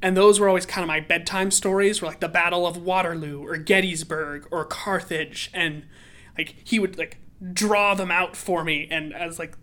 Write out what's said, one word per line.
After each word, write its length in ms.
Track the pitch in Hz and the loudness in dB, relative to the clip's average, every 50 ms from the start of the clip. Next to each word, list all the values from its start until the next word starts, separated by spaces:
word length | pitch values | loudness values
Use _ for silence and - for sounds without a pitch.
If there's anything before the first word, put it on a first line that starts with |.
| - | 0
And 140 | 185 185 | 2 4
those 240 | 190 202 208 208 202 | 8 8 8 8 8
were 80 | 208 196 | 6 6
always 160 | 185 180 180 | 4 4 2
kind 180 | - - 196 180 | -2 -4 -4 -2
of 60 | 165 | 0
my 120 | 156 156 | -2 -2
bedtime 500 | 151 - 170 170 170 - 196 190 190 196 | 0 0 -2 -2 0 -2 -2 -2 0 2
stories, 500 | 190 - - 202 190 196 202 196 214 208 | 0 0 2 2 2 4 4 2 2 0
were, 80 | 185 160 | -4 -6
like, 120 | 147 - | -6 -6
the 80 | - 165 | -6 -2
Battle 380 | 160 180 170 175 175 175 175 | 0 2 2 2 2 2 0
of 120 | 175 165 175 | 0 -2 -4
Waterloo 680 | 170 180 185 190 180 170 170 165 156 147 143 143 143 | -2 0 0 2 2 0 -2 -6 -6 -8 -8 -10 -8
or 120 | - 165 165 | -8 -8 -8
Gettysburg 880 | 156 - 196 190 190 185 175 156 156 - 160 156 156 147 147 147 147 - | 0 2 2 2 4 0 -2 -6 -6 -6 -4 -4 -4 -6 -8 -12 -10 -6
or 140 | - 170 156 | -4 -4 -4
Carthage. 840 | 160 - - - 208 196 180 - - 170 156 156 147 - - - - - | -4 -6 -8 -4 -2 -2 -2 -2 -4 -4 -4 -4 -6 -8 -10 -10 -10 -4
And, 320 | 190 170 160 151 151 - - - - - - - - - - - - | -2 -2 -2 -2 -8 -14 -16 -20 -20 -20 -20 -20 -20 -20 -16 -6 -6
like, 180 | 208 - - - - | -6 -6 -8 -20 -4
he 140 | - - 220 | 0 0 2
would, 180 | 196 185 185 | 2 0 -2
like, 220 | - 165 - - - - - - - 190 180 180 | -4 -8 -8 -10 -18 -20 -20 -18 -14 -12 -6 -2
draw 420 | 185 208 208 214 202 202 202 202 | 0 2 2 4 4 4 2 2
them 160 | 190 190 180 | 2 0 0
out 260 | 175 175 185 - - | 0 0 0 0 -4
for 280 | - - - 180 170 160 | -10 -4 -2 0 0 0
me 220 | 165 156 147 156 - | 0 -2 -2 -2 -4
and 240 | 160 160 156 151 - | -4 -4 -4 -6 -8
as, 240 | - 175 170 165 - | -8 -8 -8 -8 -10
like, 180 | 170 160 - - | -10 -10 -12 -16